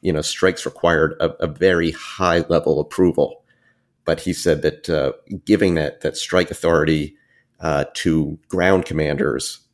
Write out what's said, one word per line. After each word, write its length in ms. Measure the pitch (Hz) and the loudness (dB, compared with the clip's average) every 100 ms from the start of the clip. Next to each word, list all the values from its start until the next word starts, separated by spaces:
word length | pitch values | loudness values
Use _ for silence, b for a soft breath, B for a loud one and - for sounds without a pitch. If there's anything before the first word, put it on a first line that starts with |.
you 120 | 92 | 0
know, 80 | 78 | -2
strikes 440 | 76 - 92 - - | -4 0 0 0 -8
required 480 | - 85 82 78 78 | -2 2 4 2 0
a, 100 | 82 - | -4 -2
a 40 | 78 | -6
very 440 | 73 92 87 85 | 0 2 2 0
high 480 | 73 - - 90 85 80 | -4 -14 -2 0 2 2
level 300 | 85 - 76 | 0 2 -2
approval. 640 | 73 - 92 76 71 - _ _ _ _ _ _ - | -2 2 2 2 -2 -2 _ _ _ _ _ _ -4
But 140 | 80 | -4
he 120 | - | -4
said 300 | 80 87 76 | -4 0 0
that, 280 | 76 - - | 0 -4 -4
uh, 240 | 78 69 - _ 98 | -2 -2 -6 _ -14
giving 320 | - 104 95 82 | 0 2 4 0
that, 260 | 73 - | -2 -4
that 160 | 76 - | -8 -6
strike 340 | - 90 90 | -2 0 0
authority, 640 | - 82 82 78 80 73 b b b b _ | -2 2 2 2 0 -2 b b b b _
uh, 260 | 80 73 71 - | -4 -2 -4 -4
to 440 | 92 80 76 78 _ | 0 0 0 -6 _
ground 380 | 90 90 98 85 | 0 2 2 0
commanders 760 | 78 76 71 73 65 - - _ | -2 -2 -2 -2 -2 -6 -14 _